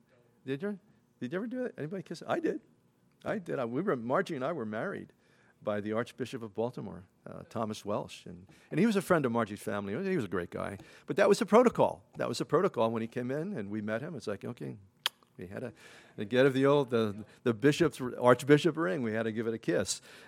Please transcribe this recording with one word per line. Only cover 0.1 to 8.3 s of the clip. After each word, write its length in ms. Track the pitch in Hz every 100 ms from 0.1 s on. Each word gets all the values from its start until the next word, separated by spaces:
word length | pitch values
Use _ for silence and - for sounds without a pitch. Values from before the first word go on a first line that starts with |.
| _ _ _ 131
Did 160 | 139
you? 160 | 202 202 _ _ _ _
Did 120 | 123
you 60 | 175
ever 80 | 233
do 180 | 254
it? 100 | 247 -
Anybody 260 | 151 196
kiss? 180 | - 170 -
I 140 | 339
did. 200 | 320 - - _ _ _ _ _
I 140 | 131 202
did. 200 | 170 139
I, 60 |
we 180 | 117 127
were, 140 | 202 135
Margie 400 | 117 156 185 143
and 80 |
I 80 | 135
were 120 | 170
married 480 | 110 107 180 110 - _ _ _ _ _
by 180 | 107 104
the 120 | 104
Archbishop 500 | 110 120 - 123 120
of 120 | 113
Baltimore, 480 | 104 117 143 107 90 95 _ -
uh, 140 | 90 -
Thomas 340 | 117 110 107
Welsh. 400 | 98 113 - -
And, 220 | -